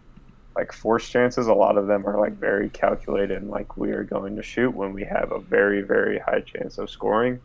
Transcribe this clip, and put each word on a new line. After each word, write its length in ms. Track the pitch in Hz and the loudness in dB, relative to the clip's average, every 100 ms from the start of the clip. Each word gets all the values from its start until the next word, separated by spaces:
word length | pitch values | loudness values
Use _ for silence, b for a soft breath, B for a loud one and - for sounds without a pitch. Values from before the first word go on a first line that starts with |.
| - - - - - - | -20 -20 -20 -20 -10 -6
like, 160 | - | -6
forced 380 | - 110 113 - | -4 2 2 2
chances. 360 | 123 123 127 117 | 2 2 4 4
A 80 | |
lot 240 | 101 104 104 | 6 6 4
of 80 | 98 | 2
them 200 | 104 101 | 2 2
are, 120 | 104 | 0
like, 120 | 110 | 0
very 340 | 107 104 101 104 | 0 0 0 -2
calculated 680 | - 101 - - 98 98 92 | 0 0 0 0 0 0 -2
and, 80 | 101 | -6
like, 260 | 104 107 - | -8 -8 -6
we 160 | 107 | -4
are 100 | 107 | -4
going 320 | 101 - 98 107 | -4 -6 -6 -8
to 60 | |
shoot 320 | 104 - 127 | -6 0 0
when 180 | - 98 | 0 -4
we 120 | 98 | -6
have 260 | 98 - - | -4 -2 -2
a 60 | - | -4
very, 420 | - 107 101 101 | -4 0 2 2
very 380 | 98 - 104 104 | 2 2 2 0
high 220 | - - | -2 -2
chance 360 | - - - - | -2 -8 -8 -8
of 140 | 101 | -10
scoring. 480 | - 107 107 123 127 | -4 0 2 2 -2